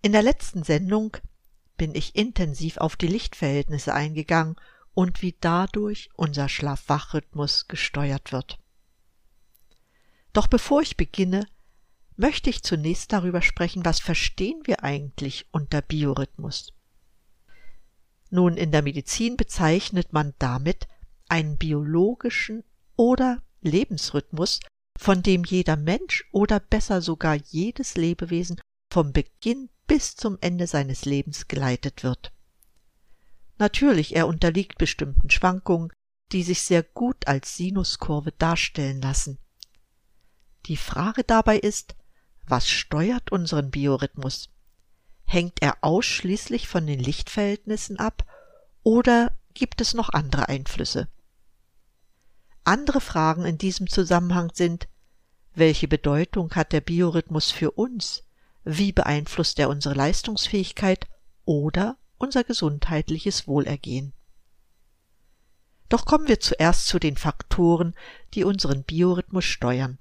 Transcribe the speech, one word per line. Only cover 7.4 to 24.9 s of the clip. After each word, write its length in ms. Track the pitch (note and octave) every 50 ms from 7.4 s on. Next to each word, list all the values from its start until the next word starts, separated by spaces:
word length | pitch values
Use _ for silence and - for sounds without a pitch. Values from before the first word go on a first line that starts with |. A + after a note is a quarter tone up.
| D3 D3 - - - _
gesteuert 640 | E3+ D3+ - - - C#3+ D3 C#3 C#3 C#3 - - -
wird. 260 | B2+ B2+ - - - - _ _ _ _ _ _ _ _ _ _ _ _ _ _ _ _ _ _ _ _ _ _ _ _ _ _ _ _ _ _ _ _ _ -
Doch 140 | G#3 G#3
bevor 340 | - - A#3 - - C#4+ D4
ich 160 | D#4 - -
beginne, 500 | - F3+ - - - F#3+ F3+ F3+ G3 - - - _ _ _ _ _ _ _ _ _ - _ -
möchte 320 | - G3+ D4 D4 - - -
ich 140 | A#3 - -
zunächst 500 | - F#3 D#3 D3 D#3+ - - - _ A3
darüber 280 | G3 F3 F3+ F3 F3
sprechen, 440 | - - - - E3+ F3 - F#3 E3+
was 160 | E3+ D#3+ -
verstehen 600 | - - E3 - - - - - F#3+ G#3+ D#4+ D#4+ D4+
wir 180 | - A3 - -
eigentlich 640 | C#3 C#3+ C#3+ C#3+ C#3 - - C#3+ C3+ - - - _
unter 300 | - D#3+ D3 - - D3
Biorhythmus? 920 | - - D3+ D3+ D3 C#3+ B2+ C#3 C3+ - - - D#3 D#3+ C#3 - - - - - _ _ _ _ _ _ _ _ _ _ _ _ _ _ - - - - - - - _ _ _ _ _ _ _ _ _ -
Nun, 220 | F3+ F3+ F3 E3
in 160 | E3+ E3+ D#3
der 100 | D3+ D3+
Medizin 540 | D3 C#3+ C#3+ C#3+ C3+ - - - A3+ A#3 B3
bezeichnet 800 | - A3 - - - F3 D#3 D#3+ F#3+ - - G#3 F3+ E3+ - -
man 200 | D3+ C#3+ D3 - -
damit 480 | C#3 B2+ B2 C3 C#3 E3 F#3+ - - - - - - - - _ _
einen 300 | _ E3+ E3 D#3 D3+ D3
biologischen 1080 | - E3+ D#3+ D3+ D3 D3 D3 D#3+ E3+ F#3 G#3+ B3 - - A#3+ - - - - G#3+ A#3 - _ _ _ _ _ -
oder 480 | - A3+ A#3+ B3+ B3+ B3+ B3+ A#3+ - - - _ _
Lebensrhythmus, 1000 | - E3 D3 F#3+ C#4 - G3+ D3+ - - - C#3+ - - - D3+ F3 - - - - - _ _ _ _